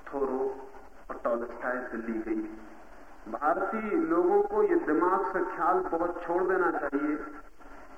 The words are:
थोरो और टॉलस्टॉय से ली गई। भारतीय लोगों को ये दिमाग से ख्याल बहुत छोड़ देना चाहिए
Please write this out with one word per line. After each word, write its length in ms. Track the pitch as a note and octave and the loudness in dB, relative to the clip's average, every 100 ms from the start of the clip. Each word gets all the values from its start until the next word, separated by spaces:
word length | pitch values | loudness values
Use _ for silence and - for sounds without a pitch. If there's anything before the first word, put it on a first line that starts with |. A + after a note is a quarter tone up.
| - | -8
थोरो 340 | C#3 C3+ B2+ C3+ C3+ - - - - - | -2 0 0 -2 -4 -10 -16 -18 -16 -12
और 100 | - | -4
टॉलस्टॉय 540 | B2+ A#2+ A#2+ - B2+ B2+ B2 | 0 0 -2 -4 -2 -2 -4
से 60 | A#2 | -6
ली 220 | A2+ A2 | -4 -4
गई। 220 | - A2 G#2+ - - - - - - - - | -2 -2 -4 -8 -14 -18 -18 -18 -18 -16 -10
भारतीय 680 | A2+ D3 F3+ F#3+ A3 D4+ - | -2 2 2 0 -2 0 2
लोगों 420 | D#4+ E4 F4+ G4+ | 4 4 6 6
को 200 | G#4 G#4+ | 4 4
ये 120 | G#4 E4+ - | 4 4 4
दिमाग 400 | D#3 F3 G3 G3 | 4 4 2 2
से 60 | F#3 E3+ | 0 -2
ख्याल 340 | - E3 F#3 - | 0 2 2 2
बहुत 300 | E3 F3 E3+ | 0 0 -2
छोड़ 200 | - F3 | 0 2
देना 280 | F3+ F#3 F3 | 4 4 2
चाहिए 440 | D#3 C#3+ C#3 D3 D3+ - - - - - - - | 2 0 0 0 0 -4 -12 -16 -16 -16 -16 -16